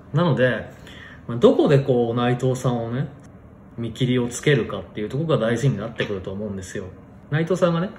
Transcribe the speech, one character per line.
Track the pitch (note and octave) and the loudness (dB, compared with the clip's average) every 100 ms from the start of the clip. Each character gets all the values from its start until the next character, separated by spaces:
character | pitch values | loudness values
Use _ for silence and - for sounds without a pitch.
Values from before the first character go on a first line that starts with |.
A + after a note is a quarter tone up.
| - | -4
な | D3 | 0
の | F3 D3 | 2 4
で、 | C3 A2 F2+ - - - - - - | 2 0 -6 -16 -20 -18 -20 -18 -10
ま | A#2+ | 4
あ、 | |
ど | G#3 - | 6 6
こ | C#4 | 6
で | C#3 | 4
こ | C3+ B2 A#2 | 4 2 2
う | A#2+ | 2
内 | A#2+ A#2+ | 2 2
藤 | C3 B2 | 0 0
さ | C3 | 0
ん | A#2+ A2+ | -2 -2
を | |
ね、 | A#2+ E3+ - - - - - - - | -4 -4 -8 -20 -20 -20 -20 -18 -10
見 | A#2 | -8
切 | G#2+ A#2+ | -2 0
り | B2 | 2
を | A#2+ | 0
つ | - | -2
け | - C#3 | 2 2
る | G2+ | 2
か | G2 | -4
っ | |
て | F#2 - | -8 -8
い | G#2+ | -4
う | |
と | C3 | -4
こ | |
ろ | D#3+ C3 | 0 0
が | A2 | 2
大 | A#2 | 2
事 | C3+ | 2
に | G2+ | 0
な | G#2+ | -4
っ | |
て | - C3+ | -6 -4
く | |
る | G2+ | -4
と | F#2 | -6
思 | G2 G#2+ | -8 -8
う | |
ん | G2 | -8
で | |
す | F#2 G#2+ | -8 -10
よ。 | F2+ - - - - | -12 -16 -20 -20 -6
内 | D3 | -2
藤 | E3 F3+ | 0 2
さ | F3 | 2
ん | |
が | E3+ | 2
ね、 | F#3+ | -2